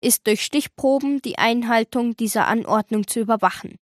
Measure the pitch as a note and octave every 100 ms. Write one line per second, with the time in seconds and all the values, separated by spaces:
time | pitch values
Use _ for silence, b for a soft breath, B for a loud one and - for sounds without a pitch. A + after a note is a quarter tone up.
0 | B3 - - G#3+ - D4 - - C4+ C4+
1 | C#4 C#4+ B3 - A3+ A#3 A#3 A3+ A3 B3+
2 | A#3+ A3 A3+ A3 - A3+ - G#3+ G#3+ G#3+
3 | G3+ - G#3+ A3 F#3 - - -